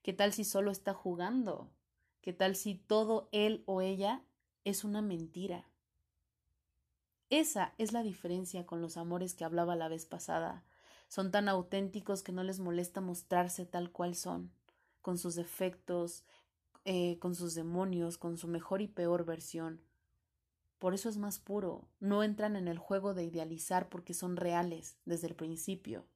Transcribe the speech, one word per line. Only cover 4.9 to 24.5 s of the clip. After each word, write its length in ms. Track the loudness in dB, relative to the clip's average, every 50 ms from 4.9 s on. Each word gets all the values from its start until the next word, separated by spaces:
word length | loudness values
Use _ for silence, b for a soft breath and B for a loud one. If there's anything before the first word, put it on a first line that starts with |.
| 0 0
mentira? 640 | 0 0 -2 -2 -4 -6 -6 -6 -4 -4 -4 -6 -10 _ _ _ _ _ _ _ _ _ _ _ _ _ _ _ _ _ _ _ _ _ _ _ _ _ _ _ _ _ _ _ _ _
Esa 440 | 4 4 4 4 2 0 0 -2 0
es 140 | -2 -2 0
la 100 | 0 0
diferencia 640 | 0 -2 -4 -4 -4 -2 -2 -2 -4 -4 -6 -8 -6
con 160 | -6 -6 -6
los 160 | -4 -6 -6
amores 360 | -6 -4 -2 -2 -2 -2 -4 -4
que 100 | -4 -4
hablaba 320 | 0 2 2 2 2 2
la 140 | 0 -2 -2
vez 160 | -4 -6 -6
pasada. 580 | -10 -10 -8 -4 -2 -2 -2 -2 -2 -6 -8 B B B B B B B B B
Son 240 | B -4 -2 -2 2
tan 180 | 2 4 4 4
auténticos 760 | 2 2 2 0 0 0 0 -2 -4 -6 -2 -2 -2 -2 -2
que 80 | -4
no 120 | -4 -2 -2
les 160 | -2 -2 -2
molesta 420 | -2 0 0 0 0 0 -4 -4
mostrarse 640 | -4 -2 -4 -6 -2 _ 4 4 4 4 0 -6 -6
tal 260 | -4 -2 -4 -4 -4
cual 240 | -2 -2 -2 -2 -2
son, 360 | -4 -4 -4 -4 -4 -6 -8 -14 _ _ b b b b b b b
con 160 | -4 -4 -2
sus 180 | -2 -2 -2 -2
defectos, 880 | -2 -4 -6 -2 -2 -2 -2 -2 -4 _ -2 0 0 0 -2 -4 -12 b b b b b b b _ _ _ _ -8 _
eh, 340 | 0 2 2 2 2 0 0
con 160 | -2 -2 -2
sus 200 | -2 -4 -4 -4
demonios, 640 | -4 -4 -2 0 0 0 2 2 0 0 -2 -4
con 200 | -4 -6 -6 -6
su 100 | -4 -4
mejor 340 | -4 -4 -4 -2 -2 -2 -2
y 60 | -2
peor 380 | -2 -2 0 2 4 4 2 2
versión. 560 | -2 -4 -6 -8 -8 -8 -6 -6 -6 -8 -10 -16 _ _ _ _ _ _ _ _ _ _ _ _ _ _ _ _ _ _ _
Por 140 | 0 2 2
eso 160 | 2 0 -2
es 80 | -2
más 220 | 0 -2 -2 -4 -6
puro. 480 | -6 -2 -2 0 0 -2 -4 -6 -10 _ _ _
No 240 | 2 4 6 6 6
entran 320 | 4 4 2 2 0 2
en 120 | 0 0
el 100 | 0 -2
juego 360 | -2 -2 0 0 2 2 2 0
de 100 | 0 -2
idealizar 680 | -2 -2 -4 -4 -4 -6 -6 -2 2 2 2 2 0
porque 240 | -8 -10 -8 -6 -6
son 220 | -2 0 0 0
reales 600 | 2 2 4